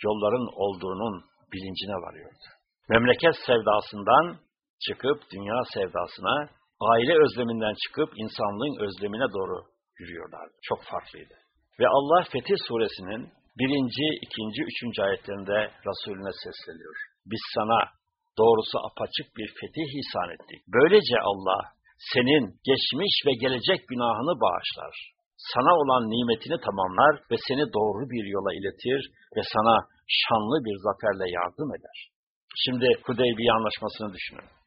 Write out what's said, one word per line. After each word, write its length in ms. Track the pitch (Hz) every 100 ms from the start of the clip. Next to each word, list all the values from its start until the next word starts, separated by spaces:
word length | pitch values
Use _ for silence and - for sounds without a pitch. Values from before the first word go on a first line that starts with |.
yolların 440 | 107 107 104 123 120
olduğunun 680 | - 98 92 92 92 113 90 - _ _
bilincine 420 | 98 95 92 98
varıyordu. 520 | 95 85 - 87 - - _ _ _ -
Memleket 480 | 113 123 120 165 147 -
sevdasından 920 | 117 104 104 - 104 101 135 170 165 _ _ _ _ -
çıkıp 320 | - 135 147 -
dünya 280 | 95 101 120 117
sevdasına, 720 | 110 92 90 87 - 95 143 147 _ _ _
aile 340 | 107 117 127 160
özleminden 500 | 139 120 117 113 107 104
çıkıp 260 | - - 156 101
insanlığın 600 | 107 - 104 101 143 127
özlemine 440 | 104 - 101 110 127 98
doğru 200 | 95 90 - _ _ -
yürüyorlardı. 540 | 87 85 82 80 80 _
Çok 180 | - 110 -
farklıydı. 440 | 90 - 80 71 _ _ _ _ -
Ve 60 | 120
Allah 340 | 135 143 175 170
Fetih 260 | 127 180 196 -
Suresinin 540 | 117 107 - 92 110 - _ _ -
birinci, 480 | 131 143 123 113 151 - -
ikinci, 340 | - 107 107 165
üçüncü 320 | - 120 107
ayetlerinde 560 | 98 95 - 98 98 104 104 - 101
Resulüne 440 | 95 107 98 98 90
sesleniyor. 520 | - - - 82 78 - - _ 95
"Biz 120 | 107 -
sana 260 | 117 110 110 - _ _ _ _ -
doğrusu 380 | 113 110 110 120 110
apaçık 400 | - 107 - - -
bir 100 | 104 -
fetih 280 | - 151 151 139
ihsan 280 | 123 104 87
ettik. 260 | 82 - - - 113
Böylece 400 | 160 214 131 117 101
Allah 320 | 101 95 98 - _ _ _ -
senin 320 | 127 123 151 101 - 131
geçmiş 460 | 127 - 135 202 - 139
ve 60 | 117
gelecek 440 | 131 127 - 185 -
günahını 460 | 123 120 110 147 139
bağışlar. 500 | 98 90 - - - - - _ _ _ -
Sana 180 | 120 143 175
olan 220 | 139 127 110
nimetini 460 | 117 120 113 127 165 110
tamamlar 460 | 98 92 92 143 147 -
ve 60 | 117 -
seni 160 | 131 143 107
doğru 240 | 107 101 131
bir 120 | 120 98 98
yola 160 | 95 92
iletir 420 | 95 - 120 135 - _ _ 107
ve 60 | 98
sana 220 | 110 113 110 - _ - -
şanlı 340 | - 113 107 156 110
bir 100 | 98 104
zaferle 400 | 98 110 98 92 87
yardım 320 | 87 - 147 90
eder." 220 | - - - _ _ _ _ -
Şimdi 220 | 135 123 127 117 -
Hudeybiye 460 | 117 123 110 117
Anlaşması'nı 600 | 113 107 - 107 - 107 95
düşünün. 320 | - - - _